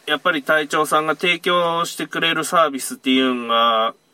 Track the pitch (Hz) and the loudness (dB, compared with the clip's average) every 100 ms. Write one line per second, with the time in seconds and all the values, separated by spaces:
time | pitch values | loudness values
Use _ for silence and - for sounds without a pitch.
0 | - 151 180 156 135 156 147 160 151 156 | -4 -2 0 -2 0 0 0 -2 0 0
1 | 156 151 180 170 185 175 170 165 170 - | 0 -2 -2 -2 0 0 0 -2 -4 -6
2 | 156 175 165 160 156 175 151 135 - 127 | -8 -2 -2 -2 0 2 2 -2 -8 -4
3 | 131 131 131 123 117 117 117 113 113 - | 0 2 2 -2 0 2 4 2 0 -4
4 | _ | _